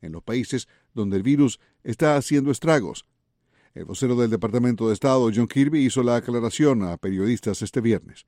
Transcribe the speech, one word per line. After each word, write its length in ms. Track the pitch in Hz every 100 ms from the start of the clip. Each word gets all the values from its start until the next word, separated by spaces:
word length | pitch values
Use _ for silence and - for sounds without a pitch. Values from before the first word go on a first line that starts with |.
en 100 | 82
los 120 | 80
países 440 | - 120 117 127 - _ _
donde 220 | - 101 95
el 80 |
virus 360 | 101 143 143 - _ _
está 340 | - 117 156 147
haciendo 340 | 127 143 139
estragos. 540 | 135 160 156 92 - - _ _ _ _ _ _
El 120 | - 82
vocero 300 | 95 131 123
del 120 | 117
Departamento 580 | 110 110 113 123 117 113
de 60 |
Estado, 380 | 104 139 131 120
John 140 | 104 117
Kirby, 380 | 131 139 156 131
hizo 180 | 131
la 140 | 123 120
aclaración 680 | 113 120 113 - 151 123
a 140 | 92 85
periodistas 640 | 98 95 101 120 - 98
este 180 | 107 -
viernes. 480 | 117 104 - -